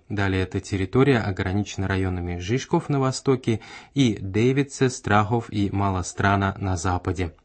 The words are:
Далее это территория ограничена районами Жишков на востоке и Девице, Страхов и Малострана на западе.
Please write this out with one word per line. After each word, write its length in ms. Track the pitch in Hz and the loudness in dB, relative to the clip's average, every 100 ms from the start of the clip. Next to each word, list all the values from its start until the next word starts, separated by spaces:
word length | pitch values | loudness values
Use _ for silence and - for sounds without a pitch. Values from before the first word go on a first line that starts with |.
| - | -6
Далее 340 | 104 98 95 | -2 0 0
это 180 | 92 98 | 0 -4
территория 580 | - 98 95 127 135 123 | -4 -4 0 4 4 4
ограничена 680 | 104 95 92 98 101 - 95 | 0 -2 -2 -2 -2 -4 -2
районами 500 | 95 95 90 87 87 | 0 -2 -2 -4 -6
Жишков 500 | 90 127 - 170 - | -2 -4 0 -2 0
на 120 | 143 | 0
востоке 600 | 131 - - 127 - 110 - - - | 0 0 0 0 0 -2 -4 -20 -4
и 220 | 143 123 101 | 2 2 2
Девице, 680 | 98 101 123 131 139 - 131 | -2 2 4 2 -2 0 0
Страхов 600 | - - 104 101 120 - | 0 2 4 4 0 -2
и 200 | 104 98 | -2 0
Малострана 840 | 98 98 92 90 - 98 98 98 - | 0 0 0 -4 0 2 4 2 -2
на 180 | 98 92 | -4 -2
западе. 580 | 92 90 - 87 85 - | -2 -2 -2 -4 -4 -8